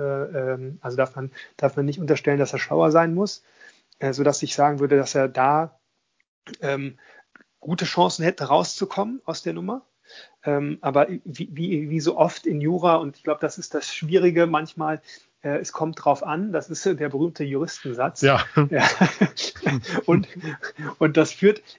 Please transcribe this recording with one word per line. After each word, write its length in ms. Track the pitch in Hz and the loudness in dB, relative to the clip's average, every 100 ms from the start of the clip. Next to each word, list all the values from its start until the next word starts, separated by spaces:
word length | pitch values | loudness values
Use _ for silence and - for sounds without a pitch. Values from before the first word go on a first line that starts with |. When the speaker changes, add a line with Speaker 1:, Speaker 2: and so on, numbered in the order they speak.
Speaker 1:
äh, 40 | |
ähm, 760 | 143 139 143 147 131 131 131 156 | -4 -4 -4 -4 -4 -4 -8 -10
also 140 | 127 123 | -8 -2
darf 200 | 131 135 | -2 -2
man, 160 | 135 - - - | -12 -12 -20 -2
darf 180 | 139 143 | 0 0
man 100 | 143 | -2
nicht 140 | 147 | -4
unterstellen, 400 | 156 143 - 143 | 0 0 2 2
dass 140 | 135 | 0
er 60 | 131 | -2
schlauer 320 | - 151 165 | -2 2 4
sein 220 | 160 165 | 6 4
muss, 300 | 170 202 - _ _ - _ _ _ | 2 -2 -4 _ _ -20 _ _ _
äh, 140 | 139 | -4
sodass 300 | 131 147 135 | 2 2 2
ich 120 | 147 - | -2 2
sagen 240 | 143 143 | 2 2
würde, 160 | 139 143 | 2 4
dass 180 | 131 143 | 2 0
er 120 | 135 | 0
da, 500 | 131 131 151 160 - _ _ _ _ _ _ - - | 2 2 2 0 -8 _ _ _ _ _ _ -20 -8
ähm, 360 | 147 139 139 120 _ - _ _ _ _ | -4 -4 -6 -12 _ -20 _ _ _ _
gute 260 | - 175 165 | -8 -4 -2
Chancen 380 | - 180 - | 2 0 2
hätte, 220 | 165 190 135 | -2 -2 0
rauszukommen 760 | 151 175 - 190 - 214 262 - | 2 2 -4 -6 -4 -4 -6 -10
aus 180 | 165 | -8
der 100 | 175 | -8
Nummer. 280 | 165 185 254 - _ _ - - _ | -6 -6 -8 -12 _ _ -20 -20 _
Ähm, 340 | - 143 143 151 | -2 -2 -2 -4
aber 260 | 143 139 147 | 0 2 2
wie, 400 | 180 - 135 190 | 0 -10 -10 -10
wie, 380 | 151 175 156 147 | -6 -4 -4 -2
wie 100 | 160 | -2
so 180 | 143 160 | 0 2
oft 280 | 165 - 330 | 2 2 -4
in 160 | 151 | -2
Jura, 340 | 147 175 175 165 | 0 2 4 2
und 220 | 143 - | 0 -6
ich 60 | |
glaub, 160 | - 151 | -4 -2
das 180 | 156 - | -2 -6
ist 160 | - | -8
das 200 | 151 - | -6 -6
Schwierige 520 | - 151 180 175 165 170 | -8 0 2 4 4 2
manchmal, 560 | 156 156 - 156 156 - - _ _ | 2 -4 -6 -6 -6 -10 -20 _ _
äh, 160 | 147 143 | -6 -4
es 140 | - | -6
kommt 320 | - 160 160 147 | -6 -6 0 0
drauf 180 | 139 | 0
an, 280 | 165 160 214 | -2 -4 -2
das 180 | 160 139 | -4 -4
ist 160 | 160 190 | -4 -2
der 240 | 151 151 | -2 -2
berühmte 340 | 135 170 - | -2 -2 -2
Juristensatz. 800 | 143 139 165 - 139 120 131 - | -4 -4 -4 -6 -10 -4 -4 2
Speaker 2:
Ja. 240 | 139 131 - - 143 | 4 4 2 2 2
Speaker 1:
Ja. 140 | 147 - - 175 - 180 - - | 4 2 4 2 4 0 0 -8
<laughs> 600 | - - 135 - 170 - | -6 -4 -2 -4 -4 2
Und, 220 | 175 190 175 160 139 - - 151 - | 2 2 -6 -12 -10 -14 -12 -12 -2
und 180 | 160 156 | 2 4
das 140 | 151 | 2
führt, 320 | - 196 208 - | 4 2 2 -4